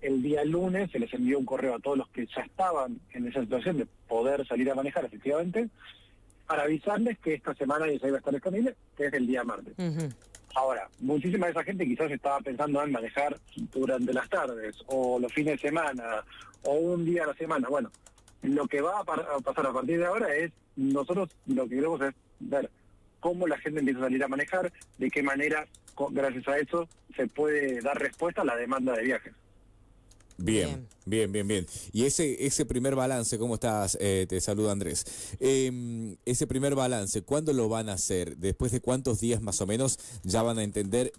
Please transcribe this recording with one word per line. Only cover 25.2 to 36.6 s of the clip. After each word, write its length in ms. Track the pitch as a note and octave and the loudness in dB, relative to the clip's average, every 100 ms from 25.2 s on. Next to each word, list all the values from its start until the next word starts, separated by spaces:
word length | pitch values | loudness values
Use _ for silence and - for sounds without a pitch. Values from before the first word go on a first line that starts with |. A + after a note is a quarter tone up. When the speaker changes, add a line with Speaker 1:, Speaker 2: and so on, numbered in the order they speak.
Speaker 1:
manera, 420 | C#3+ C#3 D3+ D3+ D3+ - - - | 0 0 0 0 -4 -12 -12 -4
co-, 140 | C#3+ | -2
gracias 340 | C#3+ C3+ B2+ C3 | 0 0 0 0
a 100 | C#3+ | 0
eso, 320 | C#3+ E3+ E3 - - - | 0 -2 -4 -10 -10 -4
se 100 | B2 | -2
puede 540 | - D3+ D3+ C#3 B2 | 0 2 2 2 0
dar 180 | B2 C#3+ | -2 -2
respuesta 440 | - - E3+ F3 | -2 -2 -2 0
a 20 | |
la 100 | D3+ | 0
demanda 380 | A#2 A#2+ C3+ B2+ | 0 0 0 2
de 100 | A#2 | 2
viajes. 300 | B2 B2 - - _ - - - - - - - - - | 2 0 -4 -20 _ -20 -20 -20 -20 -20 -20 -20 -18 -6
Speaker 3:
Bien, 300 | F2 A#2+ D#2+ | 0 2 2
Speaker 2:
Bien. 220 | C3+ A#2+ - - | -2 -10 -14 -2
Speaker 3:
bien, 260 | A2 G#2 | 0 0
bien, 140 | G#2 G2 | 0 0
bien. 200 | G#2 E2+ - F#2 | -2 -2 -8 -4
Y 140 | G#2+ C3+ | 2 2
ese, 380 | C#3+ D#3 B2+ | 2 0 0
ese 220 | C3+ - C3 | 0 0 0
primer 300 | B2+ C3+ C3 | 0 0 2
balance, 420 | B2+ B2+ A2+ A2 | 2 0 0 0
¿cómo 160 | A#2+ | 0
estás? 420 | A2+ A#2+ G#2+ G2 - | 0 0 2 0 2
Eh, 260 | G2+ F#2+ F2+ | 2 2 2
te 120 | F#2 | 0
saluda 320 | G2 G#2 G#2+ | 0 2 2
Andrés. 640 | G2+ F#2 C#2+ - - - - | 2 -2 -4 -6 -8 -10 0
Em, 760 | C3 C3+ C3 B2 A#2+ A#2 A2 F2+ | 2 4 2 -2 -6 -6 -6 -6
ese 240 | - B2 D3 | -2 0 0
primer 260 | C3 | 0